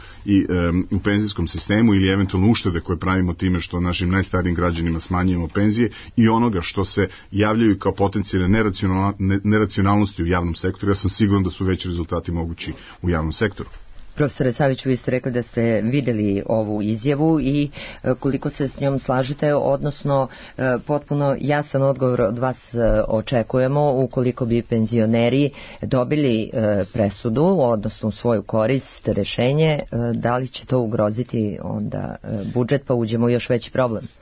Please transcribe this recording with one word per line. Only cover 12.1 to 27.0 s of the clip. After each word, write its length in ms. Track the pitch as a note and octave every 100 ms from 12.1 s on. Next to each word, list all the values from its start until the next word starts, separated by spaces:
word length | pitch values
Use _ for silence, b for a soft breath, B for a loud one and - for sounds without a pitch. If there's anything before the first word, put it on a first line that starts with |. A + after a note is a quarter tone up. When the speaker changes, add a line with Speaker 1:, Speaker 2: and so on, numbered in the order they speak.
| E2+ D#2+
Speaker 1:
mogući 400 | E2+ E2 E2 - D#2 B B
u 80 | F2+
javnom 220 | E2+ D#2+
sektoru. 360 | D#2 G#2+ - - - - - -
Speaker 2:
Profesore 380 | - D3 - C3
Saviću, 360 | A#2 C#3+ C3 C3+
vi 80 | B2+
ste 140 | -
rekli 220 | B2+ C3
da 100 | B2
ste 200 | A#2 - A#2 A2
videli 600 | G#2+ C#3 B2+ A2+ G#2 G2 -
ovu 360 | A2 G#2+ G#2+
izjavu 580 | G#2 A2+ A#2+ C#3 D#3 D#3+
i, 300 | C3 C#3+ C#3+ - B B
e, 120 | C3
koliko 360 | B2+ C#3 C#3 D3+
se 180 | - C3+
s 120 | -
njom 180 | C#3 C3+
slažete, 560 | - B2+ C3 C#3+ D3+
odnosno, 760 | D3 - C#3 C#3+ C#3 D3 C#3 C3 B B B
e, 60 | B2+ B2 -
potpuno 500 | D3 - D3 C#3+ C3+
jasan 420 | C3 D3 D3 C#3
odgovor 380 | C3+ C3 C3 B2
od 180 | A2+ A#2+
vas, 360 | B2+ B2+ -
e, 40 | A#2 A2+ G#2+ -
očekujemo 840 | A2 G#2 B2+ A2 C3 C3 D3 D3
ukoliko 520 | B2+ B2+ - B2+ A#2+ B2
bi 160 | A#2
penzioneri 880 | A2 A#2 A2 A#2 A2 A#2 A#2 C3 C#3+ - B B
dobili, 600 | G#2 C3 B2 D3+ C#3+ A2
e, 400 | A2 - G#2+ G2+ F2+
presudu, 520 | A#2